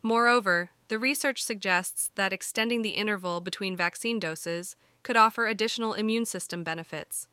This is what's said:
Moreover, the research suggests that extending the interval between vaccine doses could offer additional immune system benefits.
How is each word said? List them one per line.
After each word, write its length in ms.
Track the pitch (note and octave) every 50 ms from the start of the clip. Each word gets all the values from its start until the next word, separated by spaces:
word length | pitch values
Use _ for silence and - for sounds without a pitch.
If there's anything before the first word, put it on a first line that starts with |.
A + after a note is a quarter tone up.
Moreover, 680 | - A3 A3+ A#3 A#3 A#3+ A#3+ B3 G#3 G3 F3 E3+ F3 F3+ _ _ _
the 100 | _ A3
research 460 | A3 A#3 C4 D4 - - C#4+ B3+ - -
suggests 680 | - A#3 G3+ F#3+ G3 F3+ F3 F3+ - - - - - _
that 180 | - G3 F#3+ F#3+
extending 480 | F#3 - - - A#3 A3 A#3 A#3+ A#3
the 160 | A3 G#3+ -
interval 440 | - G#3+ G#3+ G#3 F#3+ F#3 F3+ F3 F3
between 360 | F3 F#3 - - G3+ F#3+ F#3
vaccine 400 | F3+ F3 F3 - - - A#3 A#3
doses 580 | A3 F#3+ D#3+ D#3+ - - F3 E3+ E3+ F3+ - - _ _ _ _ _ _
could 120 | - A#3+
offer 300 | A3+ A3 A3+ - - A#3
additional 480 | G#3+ A3+ F#3+ A3 A3+ - A#3+ A3+ A3 -
immune 320 | - A3 A3 A3 A#3 A#3
system 380 | - - F3+ - - - F3 E3+
benefits. 640 | E3 D#3+ E3 E3 - - D3+ - _ - - - _